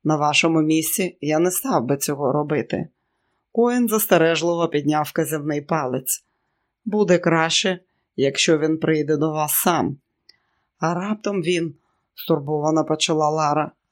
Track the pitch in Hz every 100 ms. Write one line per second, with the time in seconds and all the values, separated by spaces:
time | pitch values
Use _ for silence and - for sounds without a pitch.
0 | 151 156 147 147 165 160 156 160 156 -
1 | 185 - 147 156 180 180 269 175 123 139
2 | - 139 139 147 147 147 117 - - _
3 | _ _ _ _ _ - 240 247 233 214
4 | - 175 160 165 170 170 170 147 143 151
5 | 147 - 143 156 147 147 143 160 131 131
6 | - - _ _ _ _ _ _ 214 208
7 | 190 175 175 165 165 - 196 180 _ _
8 | _ - 135 135 - 156 156 156 160 156
9 | 147 147 156 151 151 - 185 160 - 139
10 | _ _ _ _ _ _ _ _ 160 175
11 | 202 214 214 202 160 175 170 143 _ _
12 | _ - - 156 143 151 151 156 156 156
13 | - 156 151 156 151 151 147 - _